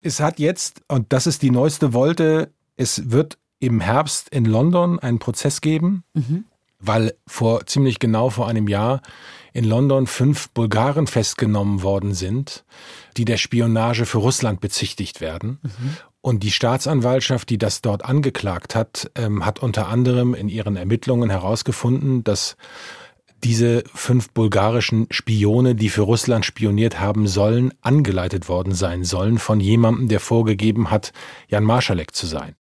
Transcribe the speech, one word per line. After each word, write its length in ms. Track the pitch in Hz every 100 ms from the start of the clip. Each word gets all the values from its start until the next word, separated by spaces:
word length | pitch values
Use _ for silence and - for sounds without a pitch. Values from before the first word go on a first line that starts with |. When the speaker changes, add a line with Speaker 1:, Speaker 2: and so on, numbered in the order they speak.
Speaker 1:
Es 180 | 165 -
hat 180 | 151 -
jetzt, 440 | 151 - - - _
und 240 | 139 110
das 120 | 131 160
ist 160 | 135
die 100 | 135
neueste 420 | 123 147 151 147
Wolte, 580 | 120 139 165 160 156 156 _ _ -
es 360 | 127 - 127
wird 260 | 120 156 - _ _
im 180 | 127 113
Herbst 480 | 87 123 151 - -
in 160 | 143
London 560 | 113 107 151 175 175 175
einen 200 | 127 120
Prozess 420 | - 117 147 -
geben, 420 | 156 156 175 196 -
Speaker 2:
Mhm. 300 | - 123 165 226 _ _ _
Speaker 1:
weil 340 | 98 110 113 - -
vor, 400 | - 113 113 -
ziemlich 340 | - 135 113
genau 300 | 120 110 123
vor 200 | 107 113
einem 180 | 113 104
Jahr 340 | 101 110 135 - - - - -
in 100 | -
London 420 | 113 117 139 135 127
fünf 440 | - 127 143 -
Bulgaren 580 | - 113 107 127 147 147
festgenommen 760 | - 107 - 107 104 101 101
worden 320 | 95 98 101
sind, 520 | 92 92 117 139 - _ - - - - -
die 80 |
der 140 | 117 110
Spionage 680 | - 117 117 110 113 117 120
für 120 | 117
Russland 420 | 110 - 117 95
bezichtigt 640 | 98 - 101 - 95 -
werden. 380 | 80 80 107 135
Speaker 2:
Mhm. 360 | 131 101 127 160 - _
Speaker 1:
Und 240 | - 117
die 80 | 104
Staatsanwaltschaft, 1000 | - 120 127 - 147 117 131 - 127 -
die 80 | 110
das 240 | 104 -
dort 220 | - 101
angeklagt 720 | - 135 147 - 95 87 - 113
hat, 360 | 113 - - -
ähm, 300 | 113 104 85
hat 140 | 107
unter 280 | 127 110 101
anderem 460 | 117 123 123 123
in 160 | 123 104
ihren 260 | 110 104 98
Ermittlungen 540 | 90 113 - 123 117
herausgefunden, 960 | 95 92 113 - - 120 131 143 127 110
dass 320 | 101 - - - - - - - _ _ _
diese 440 | 120 113 120 117 - -
fünf 360 | - 127 113
bulgarischen 760 | - 110 98 101 117 - 110 113
Spione, 600 | - - 110 104 113 127
die 140 | 113 107
für 140 | 101
Russland 440 | 104 113 - 117 -
spioniert 540 | - 110 101 113 -
haben 260 | 98 107 104
sollen, 480 | 92 104 117 127 -
angeleitet 680 | - 139 131 92 90 95 -
worden 240 | 90 92
sein 320 | 92 92 87 90
sollen 320 | 90 101 113
von 240 | - 110
jemandem, 480 | 98 113 113 117 127
der 100 | 104
vorgegeben 720 | - 117 110 101 110 110 95
hat, 220 | 107 - - - - -
Jan 160 | 104
Marschalek 500 | 107 120 - 92 -
zu 140 | - 90
sein. 280 | 78 69 76